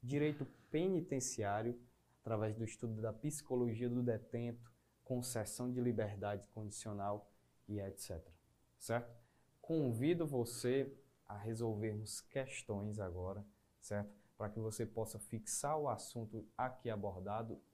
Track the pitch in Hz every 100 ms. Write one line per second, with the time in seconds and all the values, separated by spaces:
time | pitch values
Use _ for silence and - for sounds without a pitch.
0 | 123 143 151 147 139 - - 151 185 180
1 | 170 135 - - 101 101 113 120 - _
2 | _ _ - 110 107 107 113 - 120 110
3 | 110 110 147 151 - 127 120 113 120 123
4 | 120 110 - 120 120 120 - - _ _
5 | - 127 123 117 104 - 123 123 123 110
6 | 107 101 101 101 101 - 107 - 110 104
7 | 101 104 - - _ _ - 104 98 98
8 | - 85 - - _ _ _ _ - 117
9 | - - - _ _ _ - 160 135 113
10 | 143 170 156 135 113 - 123 135 - -
11 | - _ - 104 110 113 117 104 110 107
12 | 107 - - 135 131 - - 101 104 104
13 | 92 87 92 101 101 - _ _ - 104
14 | 104 - - - 107 107 110 - 113 113
15 | 110 110 - 113 - - 143 156 147 113
16 | - 123 107 113 - - 127 127 120 107
17 | 101 92 95 107 113 - -